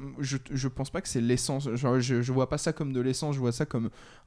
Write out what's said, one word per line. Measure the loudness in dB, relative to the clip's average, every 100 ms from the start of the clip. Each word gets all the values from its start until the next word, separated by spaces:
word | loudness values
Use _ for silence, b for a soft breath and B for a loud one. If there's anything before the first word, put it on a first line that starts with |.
| -6 -6
je, | -4 -4 -4
je | -2 -2
pense | -2 -4
pas | -4
que | -2
c'est | 0
l'essence. | 4 2 2 -2 -2
Genre, | 0 4 4
je, | 4 2
je | 2
vois | 2 2
pas | 0
ça | -2
comme | -2 -2
de | 0
l'essence, | 0 0 0
je | 0
vois | 0
ça | 0
comme | 0 0 -2 B B B